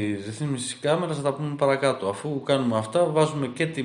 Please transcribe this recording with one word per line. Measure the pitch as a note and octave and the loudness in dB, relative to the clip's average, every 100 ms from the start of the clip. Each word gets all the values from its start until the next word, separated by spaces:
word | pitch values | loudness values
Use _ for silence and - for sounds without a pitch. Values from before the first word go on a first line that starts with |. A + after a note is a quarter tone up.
| G#2 | 0
ρυθμίση | G2+ G2+ G#2+ D3 C3 | -2 -6 -6 -4 -4
της | A#2+ - | -6 -4
κάμερας | C#3+ E3 E3+ C#3+ | 0 0 0 -2
θα | |
τα | C#3 | -2
πούμε | C#3 D3 C#3+ | -2 -4 0
παρακάτω. | C#3+ C3+ C#3 B2 F#2+ | 2 4 2 0 -2
Αφού | G2+ D3+ C#3 | -4 -4 -2
κάνουμε | C3 C3+ B2 A2 | 2 2 4 2
αυτά, | G#2+ F3 E3 | 2 2 4
βάζουμε | D#3 D#3 C#3+ C3 | 4 2 2 -4
και | B2 D#3+ | -2 -2
τη | C#3 | -2